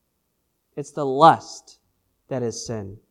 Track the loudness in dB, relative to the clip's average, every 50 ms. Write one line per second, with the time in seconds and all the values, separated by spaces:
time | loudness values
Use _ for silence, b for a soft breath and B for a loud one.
0 | _ _ _ _ _ _ _ _ _ _ _ _ _ _ _ -14 -14 -12 -8 -6
1 | -4 -2 2 6 8 8 8 6 2 -10 -20 -20 -20 -20 -20 -20 _ _ _ _
2 | _ _ _ _ _ -10 -8 -6 -6 -6 -6 -8 -10 -10 -10 -10 -10 -12 -14 -18
3 | -20 _